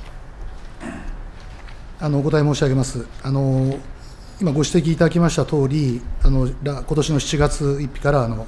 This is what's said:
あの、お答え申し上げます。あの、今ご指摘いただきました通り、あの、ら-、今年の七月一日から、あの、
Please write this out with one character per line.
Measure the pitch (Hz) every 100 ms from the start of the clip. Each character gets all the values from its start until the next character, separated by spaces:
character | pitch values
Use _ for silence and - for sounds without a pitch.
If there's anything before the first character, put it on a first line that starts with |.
| - - - - - - - - - - - - - - - - - - - -
あ | 156
の、 | 143
お |
答 | 143 156
え |
申 | 147 143
し |
上 | 143
げ | 131
ま |
す。 | 127 123 117 -
あ | 135
の、 | 139 135 131 135 139 - - - - - -
今 | 180
ご | 143
指 | 139
摘 | 180 160
い | 160
た | 165
だ |
き | 175
ま | 170
し | 160
た | 131
通 | 151 135
り、 | 151 139 120 - -
あ | 135
の、 | 135 127 127
ら-、 | 139 139
今 | - 151
年 | 147
の | 147
七 | - 147
月 | 147 - 147 139
一 | 143
日 | -
か | 143
ら、 | 143
あ | 117
の、 | 113